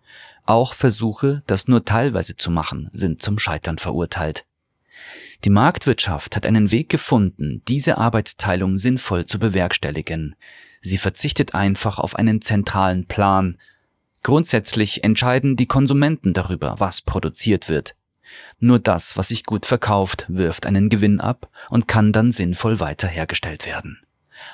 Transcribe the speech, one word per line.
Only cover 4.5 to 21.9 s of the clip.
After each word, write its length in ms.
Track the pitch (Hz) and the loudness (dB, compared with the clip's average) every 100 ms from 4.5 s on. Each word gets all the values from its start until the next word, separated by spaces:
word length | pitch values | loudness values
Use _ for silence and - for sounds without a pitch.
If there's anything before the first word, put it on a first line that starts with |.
| _ _ _ _ - - - - - | _ _ _ _ -20 -20 -20 -20 -2
Die 60 | 101 | 4
Marktwirtschaft 840 | 101 143 - 139 113 - 76 - | 4 4 2 0 0 0 -4 -6
hat 120 | - - | -4 2
einen 240 | 110 101 | 2 4
Weg 180 | 113 - | 2 0
gefunden, 720 | 151 - 123 95 - 73 58 - | -2 0 2 2 -2 -6 -6 -4
diese 300 | 139 156 110 | -2 0 0
Arbeitsteilung 800 | 113 110 - - 104 92 95 98 | 0 0 -2 -2 -2 0 0 0
sinnvoll 480 | 123 127 - 87 82 | 0 0 -2 -2 -2
zu 120 | 104 | -2
bewerkstelligen. 960 | 110 95 87 - 73 73 - 80 78 - - - - _ | 0 2 0 -2 -4 -6 -6 -6 -6 -10 -20 -20 -20 _
Sie 160 | 92 95 | -4 -2
verzichtet 580 | 98 - 147 - 135 | 0 -2 0 0 0
einfach 440 | - 98 98 110 - | 0 0 0 -2 -2
auf 180 | - - | -4 0
einen 240 | 110 107 | 2 2
zentralen 640 | - 104 98 101 95 92 | 2 0 0 0 0 0
Plan. 540 | - - 98 95 92 - _ _ _ _ _ _ | -2 0 2 4 0 -4 _ _ _ _ _ _
Grundsätzlich 800 | - 147 165 113 - 110 104 - | 0 2 2 0 0 0 0 0
entscheiden 520 | 107 110 123 127 135 127 | 0 2 2 2 2 0
die 100 | 123 | 2
Konsumenten 640 | 135 139 139 143 156 98 | 2 4 4 2 0 0
darüber, 440 | 90 90 90 71 50 | 0 -2 -4 -4 -2
was 240 | 95 - | -2 -2
produziert 640 | - - 78 - 110 98 - | -4 -4 -4 -2 0 0 0
wird. 280 | 76 - - _ _ - - - - | -4 -4 -12 _ _ -20 -20 -20 0
Nur 180 | 120 120 | 4 4
das, 380 | - 85 - - | 4 2 0 0
was 100 | 95 | -2
sich 180 | 110 | -2
gut 220 | - 107 - | -4 -4 -2
verkauft, 600 | 123 - 101 95 - - | -2 2 2 0 -4 -4
wirft 360 | 90 85 - | -2 -2 -2
einen 240 | - 98 101 | 0 2 4
Gewinn 300 | 107 104 104 | 4 2 2
ab 320 | 110 127 - - - | 0 -4 -10 -20 -4
und 200 | 117 | -2
kann 240 | - | 2